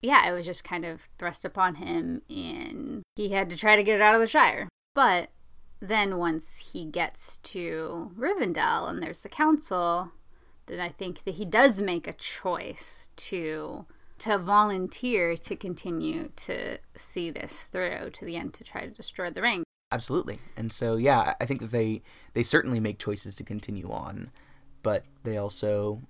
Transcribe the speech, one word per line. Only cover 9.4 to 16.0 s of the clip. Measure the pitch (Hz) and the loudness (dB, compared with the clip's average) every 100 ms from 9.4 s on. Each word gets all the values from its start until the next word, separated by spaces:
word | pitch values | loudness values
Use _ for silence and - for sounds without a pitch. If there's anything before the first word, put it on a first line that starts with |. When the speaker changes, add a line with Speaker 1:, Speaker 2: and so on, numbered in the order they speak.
| 311 302 - 185 175 170 180 - - - - - - | 4 4 2 0 2 0 -2 -12 -20 -20 -20 -20 -14
Speaker 1:
then | 175 | -8
I | 175 | -8
think | - 185 - - | -8 -10 -8 -8
that | 165 | -6
he | 180 | 2
does | 214 269 196 | 8 8 6
make | 202 170 - | -2 -2 -6
a | |
choice | - - - 185 170 190 - - - - - | -10 -12 -6 -4 -4 -6 -12 -14 -14 -16 -12
to, | - 185 160 156 151 - - - - - | -6 -6 -4 -6 -8 -10 -14 -20 -20 -10
to | 220 208 | 0 0
volunteer | 175 208 208 190 180 - 247 220 170 165 | 6 6 6 2 -4 -4 0 2 2 -2
to | - 202 | -6 -8
continue | 190 170 185 165 | -6 -8 -6 -4